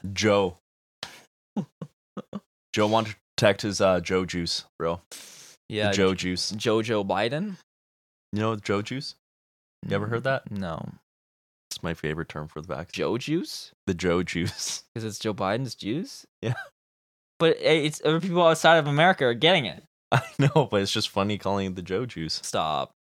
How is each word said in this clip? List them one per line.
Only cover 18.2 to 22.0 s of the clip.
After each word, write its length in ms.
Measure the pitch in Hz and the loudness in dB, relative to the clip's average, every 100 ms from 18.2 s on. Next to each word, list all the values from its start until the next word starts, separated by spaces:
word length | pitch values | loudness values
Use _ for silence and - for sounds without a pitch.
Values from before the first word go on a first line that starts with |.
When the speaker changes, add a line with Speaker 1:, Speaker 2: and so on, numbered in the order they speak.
| 190 175 165 | 2 4 4
Speaker 2:
outside 320 | 156 160 165 | 6 6 6
of 100 | 147 | 4
America 380 | 143 175 185 127 | 4 4 4 2
are 80 | |
getting 320 | 117 156 185 107 | 4 4 4 0
it. 180 | 71 - _ | -8 -16 _
Speaker 1:
<laughs> 140 | - | 0
I 100 | 131 - - | 0 0 2
know, 300 | 139 160 123 | 4 4 4
but 120 | 101 | 2
it's 100 | 98 | 0
just 180 | 110 - | -2 -2
funny 280 | 101 101 101 | 0 -2 -2
calling 300 | 95 98 95 | -2 -2 -2
it 80 | 92 | -6
the 60 | |
Joe 240 | 85 95 | -4 -4